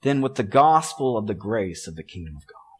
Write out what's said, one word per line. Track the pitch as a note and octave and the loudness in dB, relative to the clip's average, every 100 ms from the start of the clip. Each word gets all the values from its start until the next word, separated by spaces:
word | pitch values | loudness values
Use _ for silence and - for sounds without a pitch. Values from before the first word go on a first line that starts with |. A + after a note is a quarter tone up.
than | C3+ C#3 | 0 0
with | C3+ | 0
the | C3 | -2
gospel | G2+ C3+ D3+ D#3+ D#3+ - C3 A#2 | 2 6 6 6 2 -4 -2 -2
of | G#2+ | -4
the | |
grace | F2+ G2 A2+ F#2+ E2 - | -6 -4 -2 -4 -8 -12
of | D#2+ | -14
the | |
kingdom | D#2+ F#2 D#2+ D2 | -14 -14 -14 -14
of | - | -18
God. | - _ | -20 _